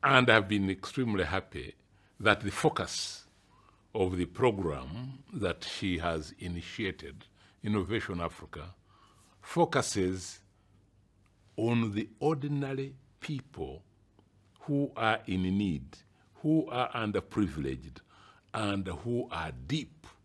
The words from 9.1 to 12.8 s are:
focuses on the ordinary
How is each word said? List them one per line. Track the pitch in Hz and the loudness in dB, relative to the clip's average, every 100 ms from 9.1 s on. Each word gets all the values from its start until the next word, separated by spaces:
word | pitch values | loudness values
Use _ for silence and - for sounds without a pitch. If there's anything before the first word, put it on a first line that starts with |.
| - - _ | -20 -20 _
focuses | - - 170 147 120 107 92 95 90 - _ _ _ _ _ _ _ _ _ _ _ - | -6 2 4 4 0 0 0 -2 -8 -16 _ _ _ _ _ _ _ _ _ _ _ -2
on | 113 120 113 | 2 2 2
the | 101 110 - | 0 -4 -2
ordinary | 147 160 143 143 139 135 | 0 0 -2 -2 -2 -4